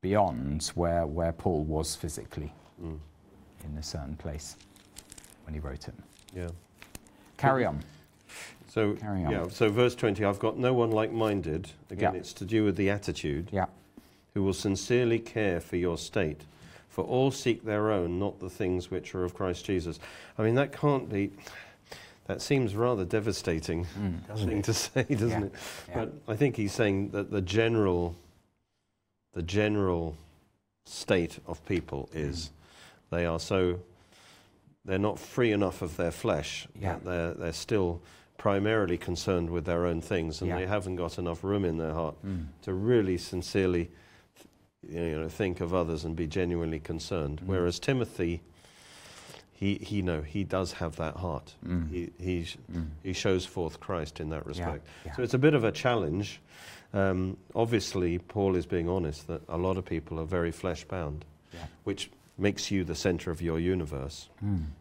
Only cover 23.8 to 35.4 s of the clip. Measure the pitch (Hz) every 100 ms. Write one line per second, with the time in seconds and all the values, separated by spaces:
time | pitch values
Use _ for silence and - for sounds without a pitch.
23.8 | 85 98 101 82 - 107 98 107 101 110
24.8 | - - 123 131 117 107 98 - - -
25.8 | - - 113 - - 107 147 117 104 -
26.8 | 110 98 98 101 101 104 90 104 113 113
27.8 | 101 87 87 87 - _ _ _ _ _
28.8 | _ _ _ _ _ - 85 101 107 104
29.8 | 95 85 82 78 - _ _ _ _ _
30.8 | - - - 98 82 - - 85 - 92
31.8 | 78 69 67 80 73 71 78 - - -
32.8 | - - _ 85 87 82 - 95 92 87
33.8 | - - _ - - - - _ _ _
34.8 | - 95 104 98 - -